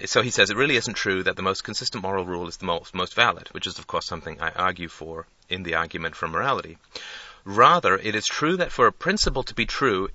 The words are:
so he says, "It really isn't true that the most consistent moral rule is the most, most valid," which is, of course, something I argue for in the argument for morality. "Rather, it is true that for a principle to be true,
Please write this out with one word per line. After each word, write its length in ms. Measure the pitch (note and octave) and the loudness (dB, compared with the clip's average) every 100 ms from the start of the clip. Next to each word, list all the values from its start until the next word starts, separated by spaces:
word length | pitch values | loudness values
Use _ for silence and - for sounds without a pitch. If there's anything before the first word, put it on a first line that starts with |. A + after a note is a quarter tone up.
so 160 | - B2 | -2 0
he 80 | A#2+ | 2
says, 220 | A2+ G2+ | 4 2
"It 80 | G#2 | 2
really 180 | C#3+ B2+ | 2 2
isn't 160 | A2+ | 0
true 300 | G2 G#2 F#2+ | -2 0 0
that 140 | F#2 F#2 | 0 -2
the 60 | |
most 220 | F#2+ F#2+ | -2 -2
consistent 380 | - G#2+ - A2+ | -4 -6 -6 -6
moral 240 | F#2+ G2 F2+ | -4 -4 -2
rule 220 | F2 F2 | -4 -6
is 100 | - | -6
the 80 | F#2 | -4
most, 280 | E2+ - | -4 -4
most 200 | F2+ F2+ | -4 -2
valid," 340 | - A#2 F2 - | 2 2 2 -6
which 140 | - G2 | -10 -10
is, 120 | F2 | -10
of 80 | D#2 | -6
course, 180 | E2+ | -6
something 380 | - E2 D#2+ D#2+ | -4 -8 -8 -6
I 80 | E2 | -6
argue 380 | F2+ F#2 F2 E2+ | 0 0 -2 -8
for 380 | - D#2+ E2 E2 _ - | -10 -12 -12 -14 _ -10
in 140 | F#2 | -8
the 140 | F2 D#2+ | -2 -2
argument 400 | E2 E2 E2 D#2 | -2 -4 -6 -4
for 120 | E2 | -4
morality. 480 | D#2+ B2+ A#2 E2 D#2+ _ - - - - - - | -2 0 -2 -4 -14 _ -16 -14 -14 -16 -16 -2
"Rather, 520 | G2 C3 F3 G2 F#2+ | 8 8 8 6 4
it 160 | G#2+ | 2
is 100 | G#2+ | -2
true 320 | - - D3+ F#3 | -2 0 0 2
that 160 | E3+ | 0
for 140 | - A#2 | 4 4
a 60 | |
principle 500 | - E3 G3 - C3 | 4 0 0 2 0
to 100 | B2+ | -2
be 140 | - A#2 | -2 -2
true, 420 | - C3+ F#2+ G2 | 2 2 2 0